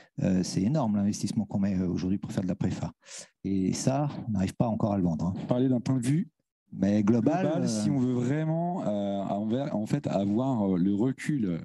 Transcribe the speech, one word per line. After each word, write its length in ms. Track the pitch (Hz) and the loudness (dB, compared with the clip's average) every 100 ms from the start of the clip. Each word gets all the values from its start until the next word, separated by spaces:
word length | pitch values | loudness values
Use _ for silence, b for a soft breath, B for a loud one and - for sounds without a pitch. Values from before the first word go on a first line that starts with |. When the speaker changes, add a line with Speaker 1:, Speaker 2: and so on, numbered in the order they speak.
| B - | B -2
Speaker 1:
euh, 180 | 95 92 | 0 2
c'est 220 | 87 - | 0 0
énorme 320 | 98 156 117 104 | 0 2 2 0
l'investissement 500 | 101 101 104 107 101 | 0 -2 -4 -4 -2
qu'on 140 | 107 | 0
met, 180 | 98 92 | 0 0
euh, 100 | 90 | 0
aujourd'hui 300 | 87 92 98 | 0 -2 -2
pour 140 | - | -4
faire 100 | - | -4
de 60 | 92 | -4
la 80 | - | -2
préfa. 380 | 95 82 - - B B B B | -2 -2 -6 -10 B B B B
Et 280 | 98 98 92 | -2 0 0
ça, 380 | - - 135 147 - - | 2 0 0 -2 -4 -4
on 40 | |
n'arrive 240 | 101 98 - | 0 0 0
pas 120 | 123 | 0
encore 260 | 104 110 | 2 0
à 40 | 101 | 2
le 60 | |
vendre, 220 | 90 78 85 | 2 0 -2
hein. 80 | - - | -4 -2
Speaker 2:
Parler 220 | 123 131 | 0 2
d'un 100 | 123 | 2
point 180 | - 131 | 0 -2
de 100 | 120 | 2
vue 240 | 151 220 _ _ _ - | 0 -2 _ _ _ -14
Speaker 1:
Mais 300 | - 98 104 | -2 2 4
global, 420 | 101 117 110 170 - | 4 4 4 2 0
Speaker 2:
global, 180 | - | 0
Speaker 1:
euh, 40 | 123 | 0
Speaker 2:
si 220 | 110 107 | 0 0
on 80 | 143 | 2
veut 160 | 127 | 2
vraiment, 720 | 123 123 147 160 160 175 165 101 | 0 0 0 0 0 -2 -2 -2
euh, 360 | 104 101 98 | -2 -2 -2
à 160 | 95 98 | -2 -2
envers, 380 | 110 107 - 107 | -2 -2 -2 -4
en 100 | 107 | -2
fait, 220 | 143 - | -2 0
avoir, 680 | 92 101 104 135 123 98 | 0 0 0 2 2 2
euh, 40 | 92 | 2
le 160 | 95 | 2
recul, 680 | 101 127 131 - 151 101 82 | 2 2 0 -2 0 0 -2